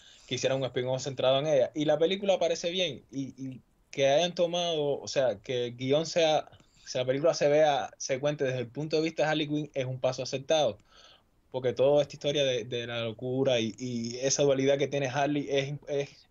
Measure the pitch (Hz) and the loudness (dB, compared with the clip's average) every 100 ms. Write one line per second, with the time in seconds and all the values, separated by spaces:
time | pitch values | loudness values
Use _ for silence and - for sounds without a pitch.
0 | - - - 123 131 135 123 127 127 131 | -20 -18 -8 -4 -2 -2 -2 -4 -2 -4
1 | 139 131 127 135 156 139 117 156 151 151 | -6 0 2 2 2 2 2 0 0 2
2 | 165 196 196 175 170 165 175 185 170 117 | 2 0 0 2 0 -2 -4 -2 -4 -6
3 | - 135 131 - 131 120 _ _ - 139 | -12 -10 -8 -8 -12 -12 _ _ -10 0
4 | 135 147 180 175 170 175 170 160 143 135 | 2 4 2 0 0 0 -2 -2 -2 -2
5 | - 147 127 104 - 123 120 123 131 147 | -4 0 0 -2 -4 -4 -4 -4 0 0
6 | 160 175 160 151 - - _ _ - 131 | 2 2 2 2 -2 -16 _ _ -8 -4
7 | 127 135 165 151 147 147 151 135 95 - | 0 2 2 4 4 6 4 2 -2 -8
8 | - 131 147 151 131 127 117 139 151 156 | -6 -2 -2 0 -2 -2 -6 -6 -2 0
9 | 160 160 156 156 147 151 151 139 127 127 | 0 0 0 0 0 -4 -4 -4 -4 -2
10 | 127 131 123 135 139 156 123 - _ - | -2 -2 -6 -6 0 2 2 -2 _ -20
11 | - _ _ _ _ 131 127 120 139 147 | -20 _ _ _ _ -4 -2 4 4 6
12 | 143 147 147 147 135 123 120 120 120 120 | 2 -2 -2 0 0 0 -4 -8 -6 -4
13 | 117 110 127 127 135 120 113 - 127 120 | -4 -4 -4 0 2 2 0 -4 -6 -4
14 | 117 123 135 - 143 135 135 139 139 143 | -6 -2 -2 2 2 4 4 2 0 -2
15 | 131 143 143 147 127 139 139 147 - 143 | -2 0 0 0 0 -2 -2 -6 -6 -4
16 | 139 - _ | -6 -10 _